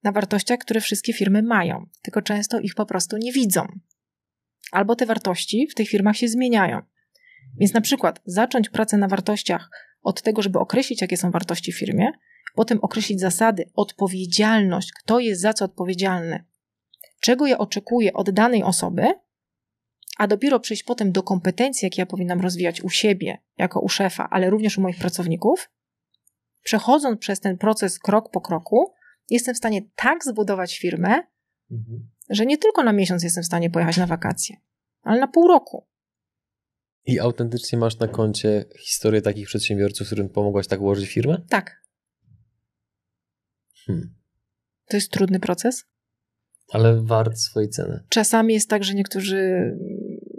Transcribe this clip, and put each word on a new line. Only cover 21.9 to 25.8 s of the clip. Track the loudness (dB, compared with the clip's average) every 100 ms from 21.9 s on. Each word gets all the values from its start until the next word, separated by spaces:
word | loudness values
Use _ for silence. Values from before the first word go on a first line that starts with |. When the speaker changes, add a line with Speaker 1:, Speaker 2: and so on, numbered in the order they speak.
| -2
Speaker 1:
ja | -4
powinnam | -4 -2 0
rozwijać | -2 0 -4 -2
u | -4
siebie, | 0 2 2 -2 -8 _ -4
jako | -2 0
u | -2
szefa, | 0 -2 -2 -2
ale | 0 2
również | 2 0 0
u |
moich | -2 0
pracowników, | -4 -2 -4 0 2 0 -2 _